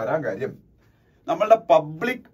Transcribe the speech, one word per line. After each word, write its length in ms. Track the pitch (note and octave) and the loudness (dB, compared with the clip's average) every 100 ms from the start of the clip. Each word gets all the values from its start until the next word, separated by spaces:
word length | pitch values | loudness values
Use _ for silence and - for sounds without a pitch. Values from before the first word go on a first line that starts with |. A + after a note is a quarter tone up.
വരാൻ 180 | - D#3 D3 | -2 -4 -4
കാര്യം 240 | - C3+ - - _ _ _ _ _ - | -6 -8 -10 -20 _ _ _ _ _ -6
നമ്മളുടെ 280 | D#3+ G#3 A3 - | -2 4 4 6
public 580 | D#3+ D3+ D#3+ A#3+ B3+ - | 2 2 -6 -6 -6 -4